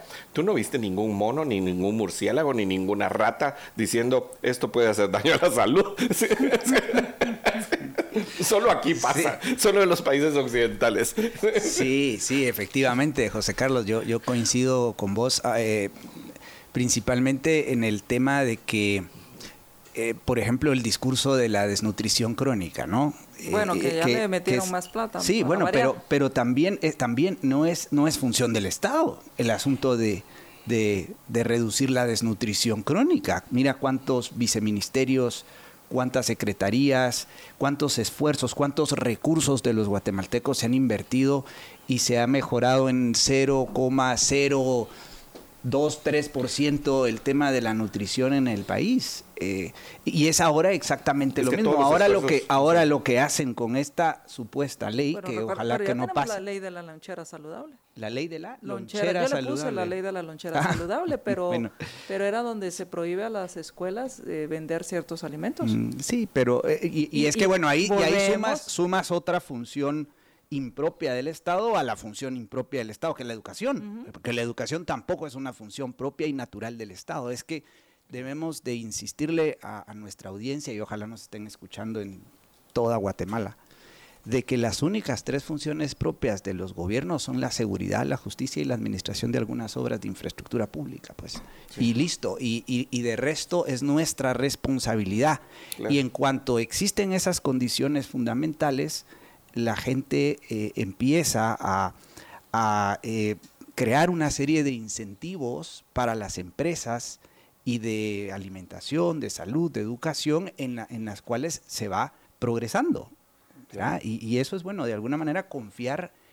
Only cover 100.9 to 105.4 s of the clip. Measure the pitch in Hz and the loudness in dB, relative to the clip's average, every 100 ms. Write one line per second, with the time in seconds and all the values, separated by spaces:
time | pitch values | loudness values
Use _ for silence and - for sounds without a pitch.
100.9 | - 127 165 156 113 113 110 98 95 95 | 0 2 2 2 2 0 0 0 0 0
101.9 | - - - - - - 113 110 104 101 | -4 -18 -20 -20 -20 -4 0 2 2 0
102.9 | 104 113 110 107 104 - - - - 113 | -2 -4 -2 -2 -4 -10 -20 -12 -2 2
103.9 | 131 175 170 147 - 139 156 143 120 110 | 4 4 2 0 0 2 2 2 -2 -6
104.9 | - 104 98 165 185 | -10 -10 -12 -10 -6